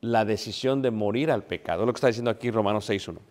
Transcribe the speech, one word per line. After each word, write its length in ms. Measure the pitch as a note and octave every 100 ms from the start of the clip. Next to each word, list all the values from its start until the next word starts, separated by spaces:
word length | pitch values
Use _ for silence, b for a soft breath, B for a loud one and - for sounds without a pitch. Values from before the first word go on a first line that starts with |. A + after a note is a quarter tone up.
La 240 | A#2 A2+ G#2+
decisión 560 | G#2+ - G2+ C3 C#3
de 100 | C3
morir 400 | A2 G#2 A2+ D#3
al 120 | A#2
pecado. 400 | - F2 - E2+
Es 40 | A2+
lo 60 |
que 40 | A#2+
está 100 | C3+
diciendo 240 | A2+ A#2+
aquí 200 | G#2+ A#2+
Romanos 340 | A2+ G2+ G#2+ G2+
seis 220 | G2+ -
uno. 120 | E2 -